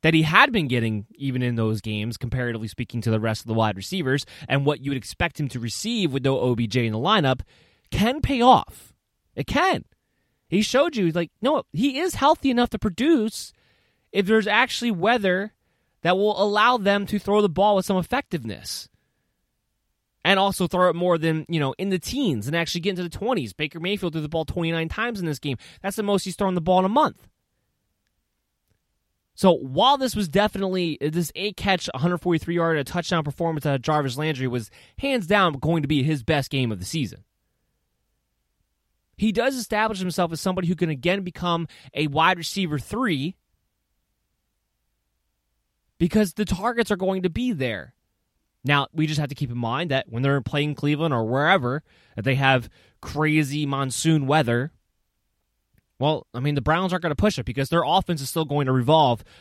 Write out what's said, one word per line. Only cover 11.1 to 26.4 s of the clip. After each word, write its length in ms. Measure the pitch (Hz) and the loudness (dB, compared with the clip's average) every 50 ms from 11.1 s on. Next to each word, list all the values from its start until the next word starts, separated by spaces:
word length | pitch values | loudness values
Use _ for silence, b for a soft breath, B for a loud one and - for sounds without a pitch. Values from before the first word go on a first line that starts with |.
like, 200 | 156 175 170 - _ - | 0 -2 -4 -6 _ -4
no, 220 | 208 269 311 226 - _ | -2 0 0 0 -2 _
he 260 | - 156 254 285 254 285 | -4 0 0 0 0 0
is 160 | 349 349 - | -2 -2 -2
healthy 340 | - 277 294 302 - - 269 | 2 2 2 2 2 2 0
enough 200 | 240 240 240 - | 2 2 0 0
to 80 | - - | -2 -4
produce 760 | - 214 165 - 254 320 330 247 214 226 - - - - _ _ _ _ _ _ _ _ _ _ _ _ | -4 -4 -2 0 2 4 4 4 2 -2 -4 -8 -14 -14 _ _ _ _ _ _ _ _ _ _ _ _
if 140 | - 196 190 | -2 -2 2
there's 220 | 190 220 220 190 | 4 2 2 2
actually 440 | 202 208 226 254 240 - - 240 240 | 2 2 2 2 2 -2 -4 -2 -2
weather 640 | 202 165 180 220 247 240 196 185 180 190 202 214 _ _ _ _ _ _ _ _ _ _ | -2 0 2 2 2 2 2 0 0 0 -2 -6 _ _ _ _ _ _ _ _ _ _
that 160 | - 175 185 | 0 0 2
will 240 | 190 208 214 - 185 | 2 2 2 2 2
allow 360 | 202 208 208 208 214 240 254 | 0 2 4 4 4 4 4
them 280 | 226 190 196 202 202 196 | 2 2 2 0 0 0
to 120 | - 208 | -2 -4
throw 240 | 196 - 196 208 214 | -4 0 2 2 4
the 60 | 208 | 4
ball 300 | 190 143 175 196 214 208 | 2 2 2 2 4 4
with 80 | 190 - | 2 2
some 100 | - 196 | 0 0
effectiveness. 920 | 185 170 - 247 277 - - 190 151 113 110 98 - - - - - - - _ _ _ _ _ _ _ _ _ _ _ _ _ _ _ _ _ _ _ _ _ _ _ _ _ _ - | 0 0 -2 -4 -4 -4 -4 -8 -8 -8 -8 -12 -12 -12 -12 -12 -12 -14 -16 _ _ _ _ _ _ _ _ _ _ _ _ _ _ _ _ _ _ _ _ _ _ _ _ _ _ 0
And 160 | 165 196 190 | 0 2 2
also 280 | 196 196 190 - 185 | 2 0 0 -2 -2
throw 220 | 160 - 180 180 180 | -2 0 2 2 2
it 60 | 160 | 2
more 220 | 170 175 180 170 | 0 0 0 0
than, 280 | 160 156 165 156 156 - - | 0 0 0 -2 -2 -4 -4
you 100 | 170 160 | -2 -2
know, 140 | 143 135 - - | -2 -2 -2 -4
in 100 | 190 196 | -4 -2
the 80 | 190 | -2
teens 480 | 175 - - 233 277 277 190 131 104 101 | -4 -4 -6 -4 -2 0 0 0 -2 -2
and 100 | 131 165 | -4 -2
actually 260 | 170 165 - - 175 | -4 -4 -4 -4 -4
get 100 | 160 202 | -4 -4
into 120 | 185 175 180 | -4 -4 -6
the 60 | 170 | -8
twenties. 440 | - - 196 240 262 185 123 101 - | -8 -6 -4 -2 -2 -2 -4 -6 -8
Baker 260 | - 156 147 - 165 | -8 -8 -8 -6 -6
Mayfield 340 | 165 185 208 196 185 170 151 | -6 -6 -4 -4 -4 -4 -4
threw 80 | 160 | -4
the 80 | 151 151 | -6 -4
ball 160 | 170 160 156 | -4 -4 -4
twenty-nine 420 | - - 175 165 165 165 165 165 | -4 -4 -4 -2 -2 -2 -2 -4
times 320 | 160 - 214 226 240 233 196 | -4 -4 -6 -6 -6 -6 -4
in 60 | 170 | -4
this 140 | 160 143 - | -4 -6 -4
game. 180 | - 147 127 - B B B B | -4 -6 -6 -6 B B B B
That's 140 | B 196 - | B -8 -4
the 80 | - 208 | -4 -2
most 220 | 202 202 185 - | 0 0 0 0
he's 100 | 190 175 | -4 -6
thrown 180 | - | -2